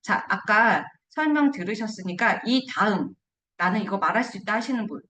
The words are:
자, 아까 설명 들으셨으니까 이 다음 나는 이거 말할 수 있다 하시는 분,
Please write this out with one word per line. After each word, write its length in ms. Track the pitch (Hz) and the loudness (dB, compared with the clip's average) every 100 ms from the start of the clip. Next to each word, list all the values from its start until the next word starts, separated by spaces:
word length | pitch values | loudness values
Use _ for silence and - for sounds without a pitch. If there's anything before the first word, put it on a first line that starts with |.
자, 240 | - 190 - | 0 -2 0
아까 560 | 196 - 214 226 185 - _ _ | -4 2 4 4 2 -4 _ _
설명 420 | - 311 302 285 | -2 0 4 2
들으셨으니까 880 | 277 180 220 220 214 185 180 226 - - | 2 -6 -4 -6 -6 -6 0 0 0 0
이 200 | 262 254 | 0 0
다음 420 | - 208 196 143 - _ _ _ - | 0 2 2 -4 -8 _ _ _ -2
나는 240 | 180 214 | 0 0
이거 160 | 190 196 | -2 0
말할 260 | 160 208 | 0 0
수 140 | 254 196 | -2 -6
있다 180 | - 220 | -4 -2
하시는 320 | 233 247 214 | -2 -4 -4
분, 140 | - | -8